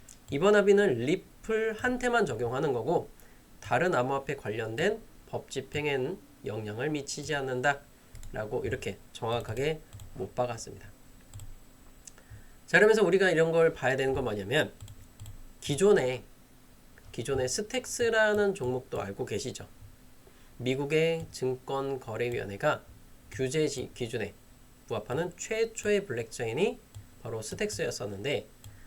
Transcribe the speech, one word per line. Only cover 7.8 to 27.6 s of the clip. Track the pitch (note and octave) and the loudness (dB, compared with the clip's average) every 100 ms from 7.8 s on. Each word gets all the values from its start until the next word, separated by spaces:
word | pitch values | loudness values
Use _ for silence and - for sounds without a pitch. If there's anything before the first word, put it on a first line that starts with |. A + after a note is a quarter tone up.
| - - - - - G#2+ G#2+ - | -4 -20 -20 -14 -10 -8 -4 -4
이렇게 | - B2 A2+ F#2+ - | -4 -4 -6 -10 -14
정확하게 | - A#2 A#2+ - A2+ C#3+ D#3 - - - | -8 -4 -4 -4 -4 -2 -4 -10 -18 -14
못 | - - - | -10 -8 -4
박았습니다. | B2 A2+ - - - - - - - - - - - - - - - - - - - - - | -4 -4 -12 -16 -18 -20 -20 -20 -20 -16 -14 -16 -18 -20 -20 -20 -20 -20 -20 -20 -20 -20 2
자, | E3+ | 6
그러면서 | G#3+ A3 | 8 8
우리가 | F#3 F#3 F#3+ | 6 6 6
이런 | D#3+ E3 | 6 4
걸 | E3 E3 | 6 4
봐야 | D#3 B2+ C3 | 4 0 2
되는 | C3+ | 2
건 | C3+ | 0
뭐냐면 | B2 G#2 G2 D3 A#3+ - - - - - - - - - | -2 -4 0 0 0 -4 -18 -18 -20 -18 -16 -16 -16 -12
기존에, | - C#3+ G3 G3 B2+ D3 - - - - - - - - - | -4 4 6 6 4 -2 -8 -20 -20 -20 -20 -20 -20 -20 -14
기존에 | - A#2+ C3+ B2+ | -8 -4 0 0
스택스라는 | - G#3 B3+ B3 - A#3 A3 G#3+ G#3 G3+ F#3+ | -2 -2 -4 -4 0 2 6 6 6 2 2
종목도 | B2 B2+ B2 - | 0 -2 -4 -6
알고 | G2+ G2+ B2+ | -6 -6 -4
계시죠? | G#2 B2 G#2 - - - - - - - - - - | -4 -4 -8 -12 -18 -20 -20 -20 -20 -20 -20 -20 -6
미국의 | B2 C3+ C#3+ D#3 E3 E3 D#3+ | -2 0 2 2 2 0 -6
증권거래위원회가 | - C3 B2+ - C3+ C#3 C3+ - A2 A#2+ A#2+ G2+ G2 D3+ C3+ - - - - - | -4 -4 -4 -4 -4 -2 -4 -6 -4 -2 -2 -6 -2 0 -2 -6 -20 -20 -20 -12
규제 | - C3 D3+ D3+ | -4 -2 0 0
지-, | - - | -2 -8
기준에 | - A#2 A#2 G2+ - - - - - - | -6 -6 -4 -6 -10 -20 -20 -20 -18 -6
부합하는 | A3+ - D3 F3 - | -6 -4 -4 -4 -6
최초의 | - A3 A3+ - G#3 G#3 G3 | -6 -2 -2 -2 0 2 0
블랙체인이 | A#2 A2+ - A#2 A#2+ G#3+ B3+ - - - - | -4 -6 -4 -4 0 0 0 -12 -18 -18 -14
바로 | A#2 A2+ | -10 -8
스택스였었는데, | A2 - | -8 -6